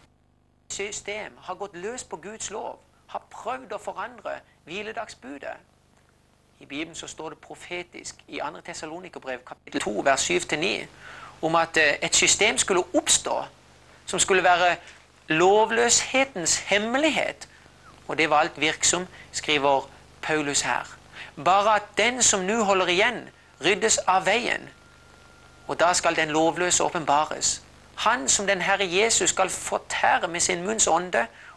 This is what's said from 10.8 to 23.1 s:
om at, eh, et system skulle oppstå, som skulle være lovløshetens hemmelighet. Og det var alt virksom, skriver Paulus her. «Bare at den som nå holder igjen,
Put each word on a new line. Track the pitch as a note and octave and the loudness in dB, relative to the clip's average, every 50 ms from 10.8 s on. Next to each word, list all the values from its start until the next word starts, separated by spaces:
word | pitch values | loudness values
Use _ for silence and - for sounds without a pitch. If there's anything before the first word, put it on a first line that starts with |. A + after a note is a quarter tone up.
| - - - - - - - - - - - - | -6 -10 -16 -20 -20 -18 -18 -18 -18 -18 -12 -6
om | - D#3+ E3 | -4 0 2
at, | E3+ E3 - - | 2 2 2 2
eh, | D#3+ D#3 C#3+ - - | 2 2 2 2 0
et | - D#3+ - | -2 0 2
system | - F3+ D3+ - - G3 A3 B3+ | 2 4 4 4 4 2 2 2
skulle | B3 - - G3 F3 F3+ - - | 0 0 0 0 0 0 0 0
oppstå, | D4+ D#4 - - - - B2 A2+ B2 C3+ - - _ _ _ - - - - - - - | 0 2 2 0 0 0 -2 -4 -4 -4 -8 -14 _ _ _ -20 -20 -20 -20 -20 -20 -12
som | - - F3 | -6 -2 -2
skulle | - - G3 F#3 E3+ | 2 4 4 4 6
være | F3+ F3 E3+ F3+ F3 E3 - - - - - - _ _ _ _ | 6 6 6 4 2 2 0 -6 -16 -20 -20 -20 _ _ _ _
lovløshetens | - D#3 D#3+ F3+ F#3+ G3+ G#3+ A3 A3+ A3+ A3+ A#3+ A#3+ - - - - - C4 C4+ C4+ - F#3+ D#3+ D#3 - | 0 2 4 6 6 6 6 4 4 2 2 4 4 4 2 2 2 0 0 0 0 -2 -4 -2 -2 -2
hemmelighet. | - - - G3 G#3 G#3+ A#3 A#3+ C4+ D#4 D#4 A#3+ F3+ - - - - - - - - - - - - - - - - - | -2 0 0 0 2 2 0 0 2 2 2 2 0 -2 -4 -4 -10 -12 -20 -20 -20 -20 -20 -20 -20 -20 -20 -20 -16 -10
Og | - C#3+ | -6 -2
det | C#3+ D#3+ D#3 | 0 2 4
var | D3+ D3 | 4 4
alt | D#3+ E3 - C#3+ | 2 2 0 -2
virksom, | D3 D#3 D3 - - - - F3 F#3 - - - - - | -2 -2 -2 0 0 0 0 0 -2 -4 -12 -20 -18 -12
skriver | - - - - D3+ C#3+ C3+ C#3+ C#3 C3 - - - - - - - - | -10 -6 -2 2 2 4 4 4 4 2 0 -4 -14 -20 -20 -20 -18 -10
Paulus | - - D#3 D3+ D3 C#3+ C#3 - | -6 -2 -2 -2 0 0 -2 -2
her. | - C3 A#2+ - - - - - - - - - - - - - E3 | 0 0 -2 -2 -4 -8 -14 -20 -20 -20 -18 -18 -18 -16 -10 -2 2
«Bare | F3 F#3 G3+ G3+ A3 G#3+ | 4 4 4 4 4 2
at | G3+ G#3 - - | 2 0 -2 -2
den | - G#3 A#3+ B3+ B3+ A3+ | 0 0 2 2 2 2
som | - A3 G3 | 2 2 2
nå | F#3 F#3+ A3 A#3 G#3+ | 0 0 0 0 2
holder | F#3+ G3 F#3 F#3 | 2 2 2 2
igjen, | F3 F3 F3+ G#3+ B3 | 2 2 2 2 2